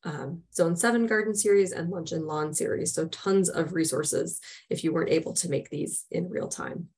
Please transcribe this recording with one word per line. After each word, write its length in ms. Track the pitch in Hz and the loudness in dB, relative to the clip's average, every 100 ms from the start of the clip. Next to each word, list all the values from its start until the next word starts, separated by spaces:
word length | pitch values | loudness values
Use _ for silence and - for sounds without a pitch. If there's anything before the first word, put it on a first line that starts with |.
um, 400 | 180 147 135 170 - | -10 -8 -8 -10 -6
Zone 220 | - 165 | 0 2
Seven 320 | 175 233 233 226 | 4 4 4 4
garden 300 | 214 214 208 | 2 2 2
series 340 | 208 202 185 | 6 6 4
and 180 | 170 170 | 0 -4
lunch 220 | 185 160 | -4 -4
and 160 | 165 156 | -4 -2
lawn 260 | 151 151 | -2 -2
series. 400 | 151 - 147 - | 0 -2 0 -2
So 140 | - 165 | -2 -4
tons 420 | - 196 196 180 | -2 2 4 4
of 260 | - 160 | 2 -2
resources 680 | 180 160 160 147 - 170 - - - - | 0 0 0 0 -2 -2 -6 -12 -14 -8
if 120 | 170 | -2
you 100 | 160 | 0
weren't 180 | 170 - | 0 2
able 240 | 160 - | 2 0
to 140 | - 170 | -4 -2
make 220 | 139 - | -2 -4
these 340 | 151 - - - | -6 -4 -6 -6
in 180 | - 180 | -4 -4
real 200 | - - | -4 -6
time. 400 | - - - 170 | -6 -8 -8 -12